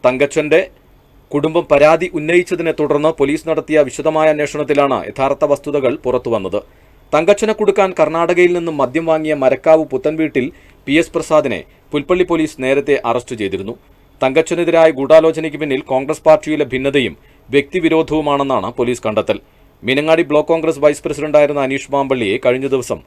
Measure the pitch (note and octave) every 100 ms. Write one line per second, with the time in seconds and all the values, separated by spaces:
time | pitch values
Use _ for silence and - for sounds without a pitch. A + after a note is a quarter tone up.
0 | B2+ B2+ C#3 D#3 D3+ D#3+ - _ _ _
1 | _ _ _ D3 D3+ D#3+ - C#3+ D3+ D#3+
2 | F3+ E3+ D3+ F3+ F3 E3+ E3 D#3 D3 D3
3 | D#3 D#3+ C#3 D#3 D#3+ D#3 - D#3 C#3 -
4 | D3+ D#3 D#3 D3+ D3 D3 C#3+ C#3+ C#3 A#2
5 | G2+ G#2 C3+ C#3 D3 C#3 - D3 B2+ D3
6 | C#3 C3+ B2 A2 F#2 G2+ - _ _ _
7 | _ - E3+ G3+ G#3+ G#3+ G#3 G3 F#3+ F#3
8 | D3+ E3 E3+ F3 F3+ F3 E3+ D3+ B2+ D3
9 | E3 D#3+ D#3 D3 C3 C3 D#3+ D#3+ D3+ C3
10 | D3+ D#3+ D#3 C3+ C3+ - _ _ - D3+
11 | D#3+ - - D#3 C3+ F#2 - _ _ D3
12 | C#3+ F3+ F3 E3 D#3 - C3 C#3 C#3+ C#3
13 | A#2 A#2+ - A#2 G2 F#2+ G2 - _ _
14 | _ _ C3 C#3 D#3+ E3+ E3+ E3 D#3+ C3+
15 | C#3 D#3+ D#3+ D#3+ D#3 C#3+ D3+ C3+ - C3
16 | C#3 D3+ D#3 D3+ - D3+ C3+ B2+ C#3 C#3
17 | A2+ - _ _ - C#3 C#3 F#3 E3 D#3+
18 | D#3+ D#3 D3 C#3+ C#3 B2 F#2+ A#2+ B2 A#2+
19 | A2 G#2+ G2+ - _ _ _ _ A2 C3+
20 | D#3 E3 D3 D3+ D3+ E3 D#3+ C#3+ D3+ C#3+
21 | D3+ D3 D3+ D3+ D3 C#3+ C3 C3+ - C#3
22 | C3+ C3 G#2 G#2+ B2+ B2+ C3+ C3+ A#2 A#2+